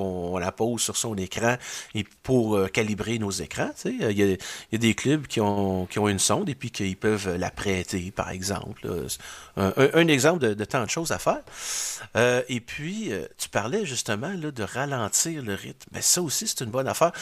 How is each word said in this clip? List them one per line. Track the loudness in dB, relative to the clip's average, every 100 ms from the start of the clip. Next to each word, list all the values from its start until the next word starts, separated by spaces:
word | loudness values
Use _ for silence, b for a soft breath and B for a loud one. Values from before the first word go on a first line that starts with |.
| 0 -2 -2
on | -2
la | -2
pose | 0 0 0
sur | -2 -2
son | -2 -4
écran | -4 0 0 0 B B B
et | -6 -6 _
pour, | 2 4 4 2
euh, | 2
calibrer | 2 0 -2 -2 -2
nos | -2
écrans, | -4 -6 -4 -4 -4
tu |
sais. | -6
Il | -2 0 4
y |
a, | 4
il | 2 B B B
y | 2
a |
des | 4 4
clubs | 2 2 0
qui | 0
ont, | 2 2 2 0 0
qui | 2
ont | 2
une | 4
sonde | 2 2 0
et | -4
puis | -6
qu'ils | -4 -4 0
peuvent | 0 2 0 -2
la | -2
prêter, | -2 -2 0 0 -4 -4
par | -6 -6
exemple, | -4 -4 -4 -6 -8 -6
là. | -4 -4
C'est | -8 B B B B
un, | 2 6
un, | 6
un | 6 6
exemple | 6 6 4
de, | 2 0
de | -2
tant | -2
de | -2
choses | -2 -2
à | -2
faire. | 0 -2 -4 B B B B B B 2
Euh, | 4 4 0
et | -4
puis, | -6 -8 -8 -6 -4
euh, | -4 -6 -8
tu | -4
parlais, | -2 0 -2 -2
justement, | -4 -2 -2 -4 -6
là, | -6
de | -6
ralentir | -4 -4 -2 -2 0 0 0 -4
le | -4
rythme. | -6 -8 -14 -12
Ben, | -2
ça | 2 2
aussi, | 0 -2 -4
c'est | -6
une | -4
bonne | -2 0
affaire. | 2 2 2